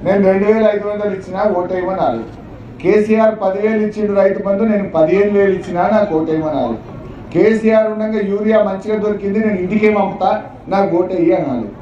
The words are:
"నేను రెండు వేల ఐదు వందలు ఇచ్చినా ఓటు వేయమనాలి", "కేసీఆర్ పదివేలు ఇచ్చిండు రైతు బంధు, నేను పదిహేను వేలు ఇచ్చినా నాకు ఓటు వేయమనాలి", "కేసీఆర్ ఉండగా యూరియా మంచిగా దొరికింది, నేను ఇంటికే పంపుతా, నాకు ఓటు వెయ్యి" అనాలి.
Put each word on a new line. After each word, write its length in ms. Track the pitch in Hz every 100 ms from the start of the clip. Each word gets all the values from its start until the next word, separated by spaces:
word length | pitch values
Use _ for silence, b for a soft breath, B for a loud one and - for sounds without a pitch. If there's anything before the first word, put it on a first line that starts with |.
| 175
"నేను 200 | 202 190
రెండు 200 | 190 208
వేల 240 | 220 214 202
ఐదు 120 | 202
వందలు 280 | 208 208 190
ఇచ్చినా 280 | - 185 208 180
ఓటు 160 | 175
వేయమనాలి", 480 | 185 180 185 160 117 113 - - - - -
"కేసీఆర్ 540 | 180 214 214 220 220 214
పదివేలు 460 | 190 196 214 220 214
ఇచ్చిండు 260 | 214 208
రైతు 300 | 196 190 196
బంధు, 200 | 196 202
నేను 260 | 220 202 175
పదిహేను 420 | 160 156 190 208 202
వేలు 140 | 196
ఇచ్చినా 280 | 185 175 175
నాకు 340 | 185 214 208 160
ఓటు 160 | 160
వేయమనాలి", 460 | 156 156 139 120 113 - - - - -
"కేసీఆర్ 580 | 165 208 220 220 220 220
ఉండగా 300 | 214 220 220
యూరియా 420 | 196 202 214 214
మంచిగా 340 | 202 190 214 214
దొరికింది, 420 | 208 202 196 214
నేను 200 | 220 190
ఇంటికే 340 | 180 214 214
పంపుతా, 500 | 208 185 - 185 160 - - -
నాకు 300 | 196 170 170
ఓటు 160 | 175
వెయ్యి" 220 | 175 165 185
అనాలి. 340 | 139 123 208 -